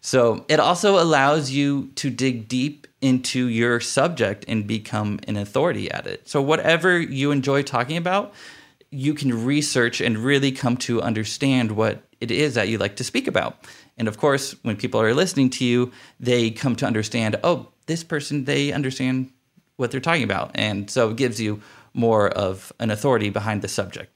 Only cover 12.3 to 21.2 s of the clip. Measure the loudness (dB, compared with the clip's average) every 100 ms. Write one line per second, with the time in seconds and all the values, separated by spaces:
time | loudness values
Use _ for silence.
12.3 | 0 0 0 0 0 -2 -4 -4 -4 0
13.3 | -2 -2 -8 -20 -20 -20 _ -6 0 2
14.3 | 2 -2 -8 -6 -4 -2 2 2 4 2
15.3 | 2 2 2 0 2 0 -4 -20 _ 0
16.3 | 2 2 0 -4 0 0 0 -2 -2 -2
17.3 | 0 0 0 -4 _ -6 -6 -4 -8 -4
18.3 | -4 -2 -2 -2 -2 -4 -2 -2 -2 -4
19.3 | _ _ _ _ _ -4 -4 -2 0 0
20.3 | -2 -4 -2 -2 -2 -4 0 0 2